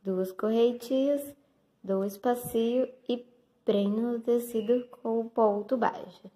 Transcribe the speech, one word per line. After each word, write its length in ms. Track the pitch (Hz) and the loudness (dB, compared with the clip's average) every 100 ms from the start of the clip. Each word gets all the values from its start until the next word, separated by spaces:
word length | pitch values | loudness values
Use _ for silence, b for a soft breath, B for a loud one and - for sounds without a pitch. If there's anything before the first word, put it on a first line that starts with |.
Duas 300 | 196 185 190 | -2 -2 -2
correntinhas, 1040 | - 214 226 233 240 - 262 269 285 285 - _ _ _ _ | -2 0 4 2 2 -2 0 2 0 -4 -16 _ _ _ _
dou 180 | 190 190 196 | -4 -2 -2
espacinho 840 | 202 254 240 240 226 226 247 254 - - | -2 -2 -2 -2 0 2 2 -2 -6 -6
e 120 | 240 - _ _ _ - | -6 -6 _ _ _ 0
prendo 340 | 202 202 208 | 2 2 0
no 180 | 233 233 | -2 -2
tecido 720 | 226 240 233 226 214 247 247 | 0 0 0 -4 0 0 0
com 400 | - 233 226 226 | -10 -4 -2 -2
ponto 480 | 233 220 202 208 262 | 2 2 2 -2 0
baixo. 540 | 208 - - - 185 | 0 -2 -14 -16 -20